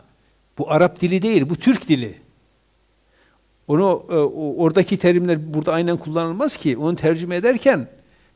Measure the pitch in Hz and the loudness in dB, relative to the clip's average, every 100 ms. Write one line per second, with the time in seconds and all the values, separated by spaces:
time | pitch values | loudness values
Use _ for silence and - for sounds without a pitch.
0 | _ _ _ _ _ - 156 156 175 175 | _ _ _ _ _ -8 0 2 2 2
1 | 175 185 214 208 139 170 247 254 - 143 | -2 0 2 2 0 0 0 0 0 -2
2 | 113 - _ _ _ _ _ _ _ _ | -2 -12 _ _ _ _ _ _ _ _
3 | _ _ _ _ _ _ - 151 196 170 | _ _ _ _ _ _ -2 2 2 0
4 | - 165 143 - 151 135 160 170 180 202 | -2 0 0 -2 -6 0 2 2 0 2
5 | 180 175 175 160 156 151 156 165 175 170 | 2 2 2 -2 -4 -4 -2 -2 0 -2
6 | 156 160 165 180 294 - 143 120 151 175 | -4 -6 -4 -4 -4 -2 -4 -2 -2 0
7 | 156 165 175 175 226 254 269 196 117 - | 0 0 -4 -2 0 2 2 2 -2 -14
8 | _ _ _ | _ _ _